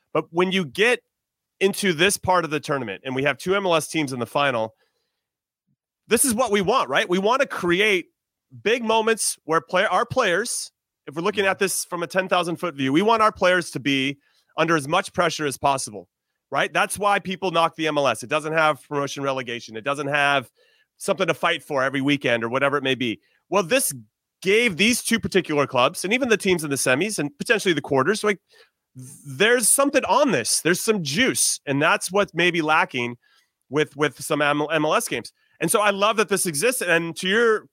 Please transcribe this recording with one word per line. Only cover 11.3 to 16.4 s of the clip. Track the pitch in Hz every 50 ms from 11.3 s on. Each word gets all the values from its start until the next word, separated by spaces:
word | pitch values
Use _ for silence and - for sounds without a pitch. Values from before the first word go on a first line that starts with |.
| 196 208 196
at | 196 185 -
this | 202 185 - - -
from | - 180 170 170
a |
ten | 151 - 185 190
thousand | 185 190 180 175 175 165
foot | 147 - 175 147
view, | 139 135 131
we | 135 165
want | 202 220 233 220
our | 214 214
players | - - 196 180 180 180 165 -
to | - 147
be | 117 147 139 135 131 139 143 - _ _ _ _ _ _ _
under | - 160 165 170
as | 156 131
much | 143 165 190 190 - -
pressure | - 175 165 - - 156
as | 143 123
possible, | - - 139 139 131 - 120 104 98 87 _ _ _ _ _ _ _